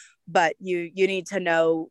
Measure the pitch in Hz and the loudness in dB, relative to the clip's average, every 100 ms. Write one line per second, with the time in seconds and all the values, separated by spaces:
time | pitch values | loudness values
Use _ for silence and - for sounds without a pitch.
0 | - _ - 185 160 - 190 175 170 185 | -20 _ -4 0 0 -2 -6 -6 -4 0
1 | 190 190 175 196 175 165 165 165 160 | 0 0 -6 -4 0 2 2 0 -4